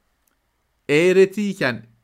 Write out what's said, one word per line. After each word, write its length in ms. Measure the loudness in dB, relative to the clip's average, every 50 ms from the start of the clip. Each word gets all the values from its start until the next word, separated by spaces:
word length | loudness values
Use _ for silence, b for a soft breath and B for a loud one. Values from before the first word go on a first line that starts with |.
| _ _ _ _ _ _ _ _ _ _ _ _ _ _ _ _ _ -4
Eğretiyken, 1000 | -2 0 2 2 4 4 2 2 0 -6 -6 -6 -6 -4 -6 -6 -6 -8 -12 -20 _ _